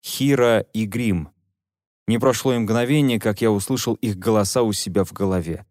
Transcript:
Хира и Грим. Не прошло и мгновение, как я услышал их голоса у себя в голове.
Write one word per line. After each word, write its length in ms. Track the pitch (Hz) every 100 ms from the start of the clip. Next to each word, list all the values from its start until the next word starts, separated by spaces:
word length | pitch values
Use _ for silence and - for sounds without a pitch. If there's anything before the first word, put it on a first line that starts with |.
Хира 560 | - - 139 135 120 113
и 260 | - 110 104
Грим. 440 | 110 117 87 76 _ _ _ _ _ _ _ -
Не 120 | 113
прошло 340 | 127 117 135
и 60 | 120
мгновение, 600 | 110 113 123 151 135 113
как 220 | 110 101
я 100 | 113
услышал 440 | 101 - 131 120 110
их 240 | 117 92
голоса 420 | 110 107 98 127
у 100 | 113
себя 300 | 98 101 95
в 80 | 90
голове. 540 | - 98 92 82 82 -